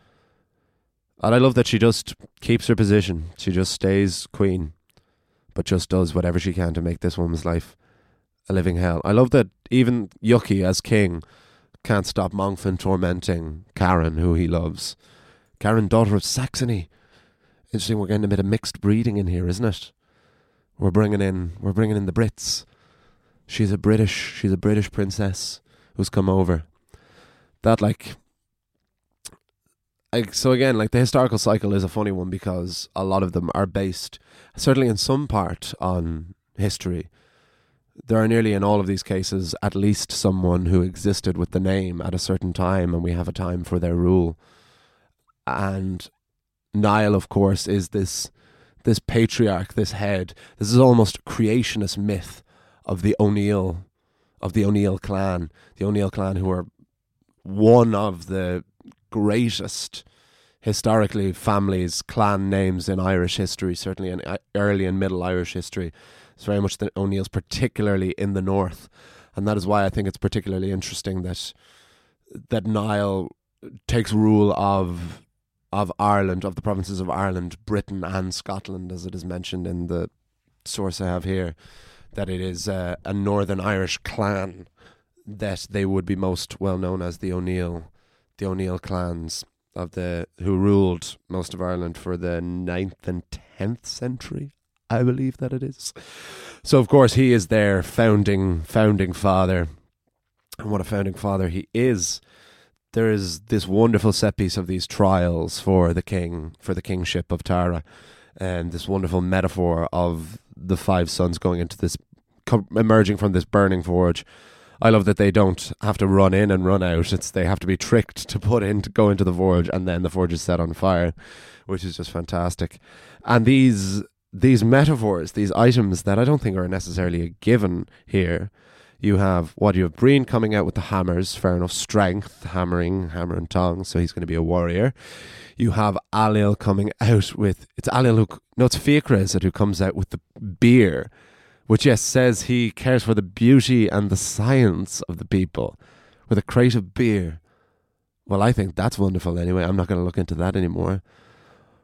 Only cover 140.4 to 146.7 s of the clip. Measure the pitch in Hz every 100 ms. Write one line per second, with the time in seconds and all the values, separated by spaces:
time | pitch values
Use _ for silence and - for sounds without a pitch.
140.4 | 107 90 120 123 98 67 - - _ _
141.4 | _ _ - 110 143 110 - 131 127 107
142.4 | - 123 113 - 131 127 110 107 92 -
143.4 | 113 135 120 123 107 101 104 92 - -
144.4 | 113 135 110 85 95 - - 85 - 95
145.4 | 92 - 57 - _ _ _ _ - 104
146.4 | - 123 123